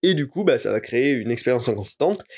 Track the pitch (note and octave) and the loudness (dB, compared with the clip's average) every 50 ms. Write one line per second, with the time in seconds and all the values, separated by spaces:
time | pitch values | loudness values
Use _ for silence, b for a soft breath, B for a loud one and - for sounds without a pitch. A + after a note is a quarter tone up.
0 | - F#3 F#3 D3+ C#3+ C3+ _ F3 G#3 F3+ C3+ A#2 - G#2 G#2 A2 - - A#2 A#2+ | 4 2 2 2 -2 -4 _ 0 2 2 2 2 0 -2 -2 -2 -4 -2 0 2
1 | C3+ C#3+ C#3 B2 G#2 A2+ A#2+ A#2+ - B2+ B2+ A#2+ A#2 B2 A2 G2+ G2+ - - _ | 2 2 2 0 0 -2 -4 -2 0 0 0 2 0 -2 -2 -2 -6 -12 -4 _
2 | C#3+ E3+ G#3 F#3+ - B B | 0 0 0 -2 -8 B B